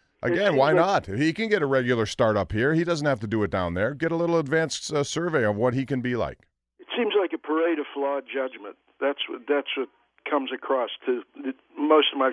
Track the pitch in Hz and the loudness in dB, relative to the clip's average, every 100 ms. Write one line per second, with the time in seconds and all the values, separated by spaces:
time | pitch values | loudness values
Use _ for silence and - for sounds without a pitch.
0 | _ _ - 170 202 143 139 175 180 190 | _ _ -2 0 2 4 4 4 4 2
1 | - 101 156 165 220 208 143 135 123 120 | 0 0 0 0 0 0 2 2 2 2
2 | 107 - 117 104 92 107 131 160 170 165 | 0 2 2 2 0 0 2 2 0 0
3 | 147 127 107 113 101 98 87 90 110 143 | 0 0 0 0 0 0 -2 0 -2 -2
4 | 160 165 170 170 143 139 131 - - 151 | -2 0 0 0 0 0 -2 -6 -4 -4
5 | 139 156 170 156 110 104 123 123 131 135 | -2 -4 -2 0 2 2 0 0 -2 -4
6 | 120 120 80 - _ _ _ _ - - | -2 -2 -4 -6 _ _ _ _ -8 -4
7 | - 208 175 160 - 156 170 156 139 143 | 0 0 0 -4 -4 0 0 0 -4 -4
8 | 139 139 127 135 131 113 101 - _ - | -4 -4 -6 -6 -6 -8 -18 -18 _ -4
9 | 135 139 - 120 120 143 139 - 123 _ | -2 -2 -6 -6 -2 -2 -2 -6 -6 _
10 | _ _ - 147 131 127 - 135 113 - | _ _ -4 -2 -2 -6 -2 -2 -2 -4
11 | - 123 - - 135 131 _ - 147 156 | -4 -4 -4 -12 -10 -10 _ -4 4 4
12 | 135 139 131 | 4 2 -2